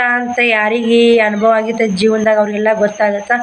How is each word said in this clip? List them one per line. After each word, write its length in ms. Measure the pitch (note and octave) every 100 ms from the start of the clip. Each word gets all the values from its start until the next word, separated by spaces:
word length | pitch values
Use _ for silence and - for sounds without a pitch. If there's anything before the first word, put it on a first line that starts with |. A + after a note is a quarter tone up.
| B3
ಅಂತ 340 | B3 A#3+ A#3+
ಯಾರಿಗೆ 800 | A#3+ G#3+ G#3+ A#3+ A3+ A#3 A#3 A#3
ಅನುಭವ 280 | G#3+ G#3 A3
ಆಗೈತೆ 400 | A3 A3 A#3 A3
ಜೀವನದಾಗ 500 | F#3 A3 A3 G#3+ G#3+
ಅವ್ರಿಗೆಲ್ಲ 300 | G#3 G#3 G#3+
ಗೊತ್ತಾಗುತ್ತೆ. 640 | A3 G#3 G#3 G#3 G3+ G3+ A#3+